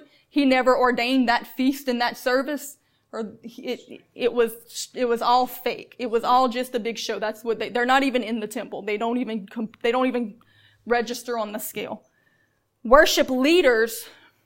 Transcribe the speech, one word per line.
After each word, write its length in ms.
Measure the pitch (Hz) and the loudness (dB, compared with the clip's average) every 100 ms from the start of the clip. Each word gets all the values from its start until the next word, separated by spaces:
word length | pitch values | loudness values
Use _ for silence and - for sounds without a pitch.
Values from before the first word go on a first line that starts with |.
| - _ _ | -14 _ _
He 160 | 294 | 2
never 320 | 277 254 254 247 | 4 4 4 4
ordained 520 | 247 247 240 269 240 | 4 2 0 2 2
that 180 | 240 233 | 2 -2
feast 400 | - 262 269 - | -2 -2 -2 -2
and 140 | 240 | -2
that 160 | 240 - | -2 -2
service. 640 | 262 254 269 294 - - _ _ _ | -2 0 -2 -6 -8 -18 _ _ _
Or 220 | 220 214 - | -10 -10 -12
it, 600 | 233 - - 233 - - _ | -20 -14 -10 -10 -12 -20 _
it 180 | - 247 | -4 -2
was, 560 | 247 226 - - - - | 2 0 -2 -16 -14 -10
it 100 | - | -4
was 160 | 247 233 | -2 0
all 260 | - 247 254 | 2 2 2
fake. 480 | - 247 202 - - | -4 -6 -6 -12 -8
It 120 | 240 | -2
was 140 | 226 | -2
all 240 | 226 247 262 | 2 2 2
just 260 | 233 254 | 0 -4
a 60 | 254 | -4
big 160 | 220 226 | -4 -6
show. 220 | - 208 | -6 -4
That's 260 | 214 220 | -4 -6
what 140 | 233 220 | -4 -4
they, 100 | - | -2
they're 160 | 220 | 0
not 180 | 240 269 | 2 4
even 200 | 269 247 | 4 0
in 180 | 214 226 | -2 -4
the 60 | 208 | -6
temple. 340 | 233 196 160 | -8 -10 -8
They 160 | 202 208 | -6 -4
don't 220 | 233 247 | -2 -2
even 280 | 220 220 190 | -4 -6 -8
com-, 220 | 233 220 - | -8 -10 -4
they 100 | 240 | -2
don't 140 | 247 254 | 0 0
even 300 | 247 226 - _ _ _ _ - | 0 -6 -10 _ _ _ _ -2
register 520 | 240 233 240 - 233 | -2 -2 -8 -8 -6
on 140 | 214 | -6
the 60 | 214 | -8
scale. 460 | - 214 196 214 _ _ _ _ _ _ _ _ | -10 -10 -10 -10 _ _ _ _ _ _ _ _
Worship 460 | 226 269 330 - 277 | 6 8 8 4 0
leaders 800 | 254 269 349 285 226 226 - - - _ _ | 2 4 4 4 4 0 -4 -14 -20 _ _